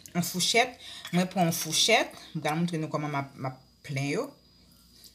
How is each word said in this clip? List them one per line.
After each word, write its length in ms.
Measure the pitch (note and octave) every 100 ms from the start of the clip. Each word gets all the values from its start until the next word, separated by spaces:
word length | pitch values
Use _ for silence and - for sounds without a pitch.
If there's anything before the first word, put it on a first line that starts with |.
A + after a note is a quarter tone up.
| - F3
yon 100 | F3
fouchèt. 520 | F3+ F3 A#3 B3+ - - - -
Mwen 180 | F3 F3+
pran 180 | G3 E3
yon 60 | E3
fouchèt. 580 | D#3 D#3+ - A3+ D#4 - -
Mwen 100 | D#3+
pral 160 | D3 D#3
montre 200 | F3 E3+
nou 100 | D#3
kòman 220 | D3 D3+
m 60 | C#3
ap, 120 | C3+ -
m 120 | C3+
ap 80 | - _ _ -
plen 240 | C3+ C#3
yo. 160 | D#3+ C#4+ - _ _ _ _ - - -